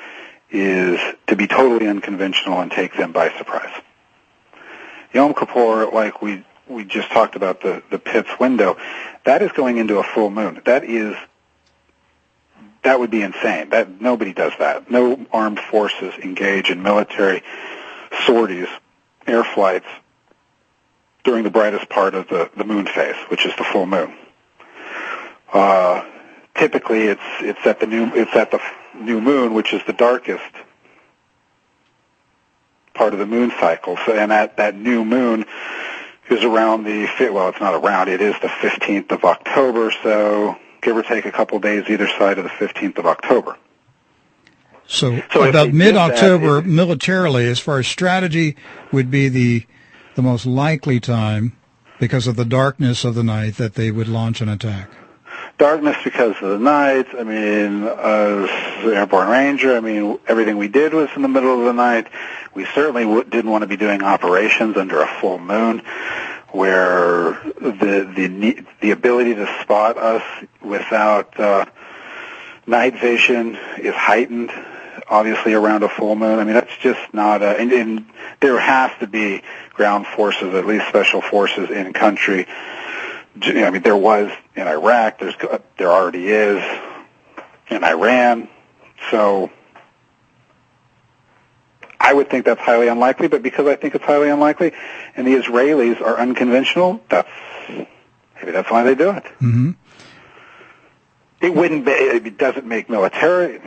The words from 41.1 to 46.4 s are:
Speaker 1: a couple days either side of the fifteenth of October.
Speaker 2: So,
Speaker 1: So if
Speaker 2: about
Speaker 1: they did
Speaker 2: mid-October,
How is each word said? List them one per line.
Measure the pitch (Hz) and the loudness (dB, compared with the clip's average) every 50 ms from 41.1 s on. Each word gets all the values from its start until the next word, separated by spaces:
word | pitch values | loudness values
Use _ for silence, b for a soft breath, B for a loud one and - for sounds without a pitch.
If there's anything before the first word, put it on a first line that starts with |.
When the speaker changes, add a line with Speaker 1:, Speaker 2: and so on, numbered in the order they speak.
| 120 107 - | -2 -4 -4
Speaker 1:
a | 101 - | -4 -2
couple | - 110 - 113 107 | -2 -2 -2 -2 -2
days | 98 104 104 104 92 - | -2 -2 -2 -2 -2 -2
either | 107 101 107 101 | -2 0 0 -2
side | - - 104 98 98 92 | 0 2 2 2 2 0
of | 90 | -4
the | 92 | -6
fifteenth | - - 107 95 - - 107 98 85 - | -6 -6 -6 -6 -4 -4 -6 -6 -4 -2
of | 85 | 0
October. | 85 80 - - - 127 117 - - - - _ _ _ _ _ _ _ _ _ _ _ _ _ _ _ _ _ _ _ _ _ _ _ - _ | 0 0 0 0 0 2 2 0 -2 -8 -14 _ _ _ _ _ _ _ _ _ _ _ _ _ _ _ _ _ _ _ _ _ _ _ -20 _
Speaker 2:
So, | - - - 160 131 120 120 - - - | -8 -4 -2 0 0 0 -2 -2 0 2
Speaker 1:
So | 165 139 | 4 4
if | 139 | 6
Speaker 2:
about | 131 | 6
Speaker 1:
they | 156 147 | 4 4
did | 143 143 | 4 4
Speaker 2:
mid-October, | 156 180 214 208 202 170 160 - - 196 196 185 175 | 6 6 6 6 6 4 4 4 4 6 6 6 6